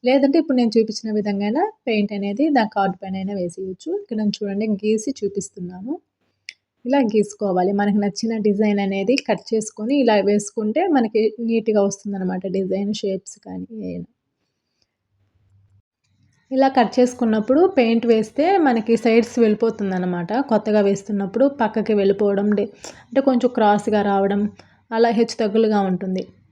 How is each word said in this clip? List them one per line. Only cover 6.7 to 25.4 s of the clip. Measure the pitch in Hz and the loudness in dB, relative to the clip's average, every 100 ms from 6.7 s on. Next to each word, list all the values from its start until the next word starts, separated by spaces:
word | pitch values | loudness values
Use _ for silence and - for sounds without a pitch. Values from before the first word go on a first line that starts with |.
| _ | _
ఇలా | 247 277 | -2 0
గీసుకోవాలి. | 233 214 202 - 202 185 180 | 2 2 0 -2 -2 0 0
మనకు | 202 202 202 | 0 0 2
నచ్చిన | 202 202 226 226 | 0 -2 -6 -2
డిజైన్ | 208 202 214 202 | 0 2 2 0
అనేది | 196 196 196 269 | -2 -2 0 0
కట్ | - 190 | 0 -4
చేసుకొని | - 220 214 - 214 285 | -2 -4 -4 -8 -2 2
ఇలా | 240 214 | 4 4
వేసుకుంటే | 196 208 208 - 214 254 381 | 2 0 -2 -6 -2 0 2
మనకి | 285 220 214 220 - | 2 2 0 0 -2
నీట్‌గా | 233 226 220 214 | -2 -2 2 2
వస్తుందన్నమాట. | 196 196 208 196 185 185 190 | 2 -2 -8 -6 -4 -4 -4
డిజైన్ | 185 185 190 202 | -4 -2 -2 -4
షేప్స్ | 214 202 190 - - | -4 -4 -6 -8 -20
కానీ | 196 185 185 220 | -16 -14 -12 -12
ఏమైనా. | 185 175 175 _ _ _ _ _ _ _ _ _ _ _ _ _ _ _ _ _ _ _ _ _ _ _ _ | -10 -10 -12 _ _ _ _ _ _ _ _ _ _ _ _ _ _ _ _ _ _ _ _ _ _ _ _
ఇలా | 262 269 | 2 4
కట్ | 269 233 | 4 2
చేసుకున్నప్పుడు | - 247 - 233 220 214 277 381 | 2 0 2 0 0 2 4 4
పెయింట్ | 381 233 226 233 | 4 2 2 2
వేస్తే | 220 220 - 320 392 | 2 2 0 2 4
మనకి | 294 233 220 226 | 2 2 0 0
సైడ్స్ | 233 226 226 - | 4 2 2 2
వెళ్ళిపోతుందన్నమాట. | 226 214 226 220 196 185 180 175 170 220 277 | 2 2 -2 -2 -4 -2 -2 -4 -4 -4 0
కొత్తగా | 214 214 214 | 0 2 2
వేస్తున్నప్పుడు | 202 196 - 202 196 226 277 | 2 0 -4 -4 -4 2 0
పక్కకి | 277 220 220 202 | 2 -2 0 0
వెళ్ళిపోవడం, | 214 196 196 208 196 208 | 2 2 2 2 2 2
డి-, | 208 202 - - - | 0 -2 -6 -20 -20
అంటే | _ 269 | _ 0
కొంచెం | 269 247 240 | 2 2 0
క్రాస్గా | 240 214 208 214 208 | 2 4 2 2 0
రావడం, | 202 196 196 202 208 - - _ _ | 2 2 2 0 -2 -6 -20 _ _
అలా | 226 233 | 0 2
హెచ్చు | 226 226 | 2 0
తగ్గులుగా | - | 0